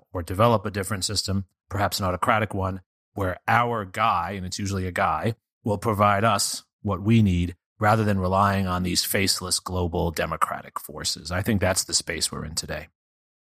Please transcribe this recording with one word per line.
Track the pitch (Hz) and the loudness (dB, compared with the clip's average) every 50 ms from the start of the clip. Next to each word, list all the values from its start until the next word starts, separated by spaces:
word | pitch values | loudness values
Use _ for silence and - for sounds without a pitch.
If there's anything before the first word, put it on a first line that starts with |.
| - _ | -8 _
or | - - | -8 -8
develop | 82 - 95 90 113 120 117 107 - | -6 -4 2 4 4 4 4 2 0
a | 107 | -4
different | 95 104 95 - 107 95 92 | -4 -4 -4 -4 -4 -4 -4
system, | - 104 90 - - 95 98 95 - _ _ _ _ | -2 -2 -2 -2 0 -2 -2 -2 -4 _ _ _ _
perhaps | - 98 101 95 - - | -2 -2 0 0 0 -2
an | 101 | 0
autocratic | 92 90 90 - - 117 107 107 - | -2 0 0 2 2 2 2 0 -2
one, | - 101 92 95 92 95 - _ _ _ _ _ _ | -2 -2 -2 -4 -4 -6 -10 _ _ _ _ _ _
where | - 98 92 90 - - - | -4 -4 -4 -4 -4 0 2
our | 113 117 120 120 120 110 101 | 4 4 4 2 0 -4 -4
guy," | 92 92 110 110 113 104 90 82 87 | -6 -2 0 0 2 2 0 -2 -4
and | 101 98 92 | -6 -8 -8
it's | 92 - - | -8 -6 -6
usually | 104 92 98 95 92 | -4 -4 -2 -2 -4
a | 92 | -2
guy, | 87 101 98 87 80 76 85 110 113 - _ _ _ _ - | 0 0 0 2 0 0 -2 -4 -4 -6 _ _ _ _ -2
"will | 117 101 98 | -2 -2 0
provide | - 117 107 98 107 104 101 101 | 0 -2 2 4 4 4 6 4
us | 107 113 104 101 - - - - - _ _ _ | 4 4 2 2 0 -2 -4 -8 -12 _ _ _
what | - 104 95 87 | -4 -4 -4 0
we | 98 104 117 117 | 2 4 6 6
need | 110 98 90 87 87 87 87 - _ _ _ - | 6 6 4 2 0 0 -4 -10 _ _ _ 0
rather | 107 104 110 113 110 | 2 4 4 4 4
than | 104 101 95 | 2 2 2
relying | 92 92 95 95 101 98 98 98 95 | 2 2 4 4 4 4 4 2 0
on | 92 90 90 | 0 -2 -2
these | 90 90 87 80 - | -2 0 -2 -2 -2
faceless | - - 107 95 90 - - 95 90 87 - | 0 0 0 2 0 0 -2 -2 -4 -4 -4
global | - - 92 90 90 87 82 87 85 85 | -4 -4 -2 -2 -2 0 0 0 0 0
democratic | 82 - 85 80 82 80 - - - - - - - - | 0 -2 -2 -4 -2 -4 -4 -4 -4 -8 -10 -12 -14 -12
forces." | - - 73 76 - - - - 73 80 | -12 -12 -12 -8 -8 -6 -8 -8 -8 -6
I | 90 90 | -4 -2
think | 90 127 113 95 | 0 0 0 2
that's | 98 92 92 - - | 2 0 0 0 -2
the | - 82 | -2 -2
space | - - - 85 80 - - | -2 -2 -4 -4 -4 -4 -4
we're | - 71 73 | -6 -8 -10
in | 78 78 | -8 -8
today. | - - - 78 76 - - _ _ _ _ _ _ _ _ _ _ _ _ | -8 -8 -8 -10 -10 -10 -14 _ _ _ _ _ _ _ _ _ _ _ _